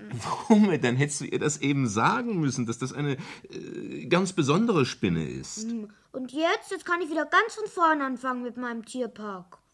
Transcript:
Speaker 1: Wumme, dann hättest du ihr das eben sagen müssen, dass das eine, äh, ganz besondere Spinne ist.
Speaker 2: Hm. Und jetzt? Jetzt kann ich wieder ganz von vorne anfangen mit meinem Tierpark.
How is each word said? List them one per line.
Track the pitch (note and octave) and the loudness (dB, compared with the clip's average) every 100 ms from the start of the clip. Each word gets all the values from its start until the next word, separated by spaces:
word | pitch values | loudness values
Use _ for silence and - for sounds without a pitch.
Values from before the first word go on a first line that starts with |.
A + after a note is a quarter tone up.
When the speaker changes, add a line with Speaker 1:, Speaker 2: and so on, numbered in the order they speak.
| - A#2+ - - - | -10 -10 -6 -2 6
Speaker 1:
Wumme, | G#3+ G#3 D3+ | 8 8 6
dann | B2 B2 | 2 2
hättest | D3 - | 0 -2
du | C#3 | -4
ihr | A2 | 0
das | - - | 0 0
eben | C#3 C#3+ B2+ | 0 2 2
sagen | G2+ C3+ A3+ A#3+ F#3+ | 2 2 2 -2 0
müssen, | C#3+ - A#2 | 0 0 -4
dass | A2+ | -4
das | C3 | -6
eine, | C3+ D3 C3+ D3 - - | -4 -4 -4 -6 -16 -16
äh, | - - - A2+ C#3 - | -14 -12 -10 -10 -8 0
ganz | E3+ F#3+ | 2 2
besondere | - C3+ D#3+ A#3 F3+ | 0 4 4 4 4
Spinne | B2 - G2+ E2 D2 | 2 2 0 0 -2
ist. | C2 - - A3+ | -6 -10 -8 -6
Speaker 2:
Hm. | A#3 G#3 - _ | -6 -8 -16 _
Und | B3+ B3+ | -12 -8
jetzt? | C4+ E4 G#4+ - | -2 0 0 -4
Jetzt | F#4 | -8
kann | - F4 | -4 -2
ich | E4 | -2
wieder | D#4+ D4 | -2 2
ganz | F#4 A4 | 2 2
von | G#4+ G#4+ | -2 -8
vorne | - E4 D#4 | 2 2 4
anfangen | C4+ B3+ C4 B3 | 0 -4 -4 -6
mit | B3 A#3 | -6 -8
meinem | B3 A#3 | -8 -8
Tierpark. | - B3+ A#3 - G#3+ F#3+ F3 - _ | -8 -6 -6 -6 -10 -10 -14 -20 _